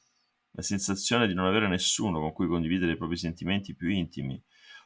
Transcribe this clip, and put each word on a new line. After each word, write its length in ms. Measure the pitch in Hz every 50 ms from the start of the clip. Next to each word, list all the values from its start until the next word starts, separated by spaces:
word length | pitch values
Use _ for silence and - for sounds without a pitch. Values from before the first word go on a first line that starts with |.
| _ _ _ _ _ _ _ _ _ _
la 100 | - -
sensazione 680 | 90 - 101 95 - - 98 98 - - 120 120 117
di 60 | 101 90
non 120 | 92 92
avere 220 | 95 98 113 110
nessuno 520 | 98 87 87 - - - - 113 104 82 78
con 120 | 76 80
cui 160 | - - 95
condividere 460 | 80 87 85 80 80 90 92 87 82 82
i 40 |
propri 200 | - 87 82 87
sentimenti 580 | 85 - 82 82 - 80 87 98 101 98 - -
più 140 | - 85 85
intimi 520 | 101 95 82 - - 76 69 67 65 64 _ _ _ - - - - - -